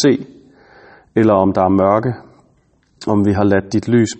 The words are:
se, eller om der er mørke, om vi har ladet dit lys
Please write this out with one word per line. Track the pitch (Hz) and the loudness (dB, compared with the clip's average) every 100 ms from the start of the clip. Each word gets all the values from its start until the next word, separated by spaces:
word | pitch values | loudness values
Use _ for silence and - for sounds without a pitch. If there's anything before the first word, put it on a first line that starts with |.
se, | 143 - - - - _ _ - - - _ - | 0 0 -4 -20 -20 _ _ -20 -20 -20 _ 0
eller | 110 | 2
om | 101 95 | 2 2
der | 95 | 0
er | 92 98 | 0 2
mørke, | 95 107 123 117 - - _ _ _ _ _ _ - | 2 0 -2 -8 -14 -20 _ _ _ _ _ _ -4
om | 104 101 | -2 0
vi | |
har | 98 | 0
ladet | 101 98 98 | 0 0 -2
dit | 107 107 | -6 0
lys | 120 107 | 0 0